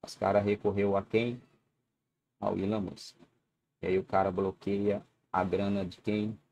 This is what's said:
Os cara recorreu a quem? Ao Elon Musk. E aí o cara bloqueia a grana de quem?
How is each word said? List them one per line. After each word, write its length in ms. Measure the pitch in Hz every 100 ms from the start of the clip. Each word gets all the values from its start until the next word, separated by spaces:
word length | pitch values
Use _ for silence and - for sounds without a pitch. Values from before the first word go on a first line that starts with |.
Os 100 | -
cara 260 | - 98 101
recorreu 560 | 101 101 104 101 101 98
a 60 |
quem? 380 | 98 110 120 123 - _ _ _ _ _ _ _ _ _
Ao 180 | 101 95
Elon 220 | 95 107
Musk. 360 | 92 - - - - _ _ _ _ _
E 60 | 90
aí 120 | 92
o 60 |
cara 260 | 92 95 95
bloqueia 720 | 92 95 92 - 101 101 101 - _ _
a 120 | 92
grana 400 | 92 92 101 101
de 140 | 92 -
quem? 400 | - 107 107 107 _